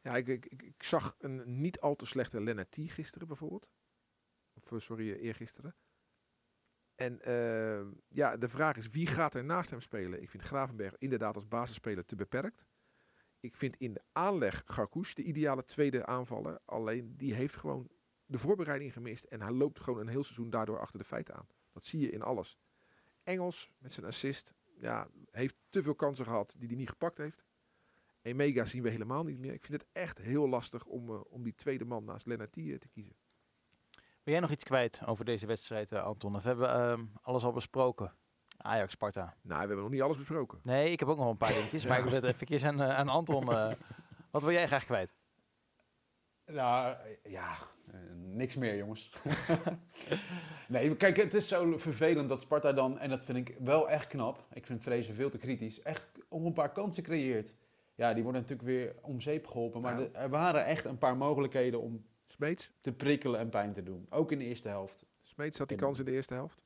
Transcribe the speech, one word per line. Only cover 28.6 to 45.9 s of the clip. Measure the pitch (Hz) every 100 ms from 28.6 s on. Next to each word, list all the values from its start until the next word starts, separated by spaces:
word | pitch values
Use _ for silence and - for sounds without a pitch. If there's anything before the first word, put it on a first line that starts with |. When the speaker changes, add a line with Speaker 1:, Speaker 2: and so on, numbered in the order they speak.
| 107
Speaker 1:
zien | 123
we | 117
helemaal | 113 107 135
niet | 165 131
meer. | 131
Ik | 120 -
vind | 143
het | -
echt | - 170 -
heel | 101 143 139
lastig | 123 117 117 -
om, | 123 117
eh, | 107 -
om | 120
die | 117 -
tweede | 147 135 117
man | 117
naast | 107 101 -
Lennart | 117 110
T, | -
eh, | 156 131
te | -
kiezen. | - 101 - _ _ _ _ _ _ _ - _ _
Speaker 2:
Wil | -
jij | 160
nog | 165
iets | 147
kwijt | - 135 117 - 117
over | 110 117
deze | 110 107
wedstrijd, | 110 - 110 104
eh, | 104
Anton? | 95 107 104 101
Of |
hebben | 120 120 123
we, |
ehm, | 123 120 117 113 107
alles | - 127
al | 120
besproken? | 120 - 135 127 - 95 - _ _ _ -
Ajax, | 104 113 98
Sparta. | - 104 101 90 -
Speaker 1:
Nou, | - 78
we | 101
hebben | 101
nog | 104
niet | 135
alles | 135 143
besproken. | 139 156 127 -
Speaker 2:
Nee, | 123 131 156
ik | 170
heb | 135
ook | 156
nog | 123
een | 110
paar | 113
dingetjes, | 107 107 156 135
Speaker 1:
<laughs> |
Speaker 2:
maar | 127
ik |
wil | 127 131
het | 123 123
even | - 147 147
aan, | 143
eh, | 135 135
aan | 139
Anton, | 143 165 139 127
eh, | 113 110 110 - - - - -
wat | 143
wil | 147
jij | 175 165
graag | 139 -
kwijt? | 117 92 _ _ _ _ _ _ _ _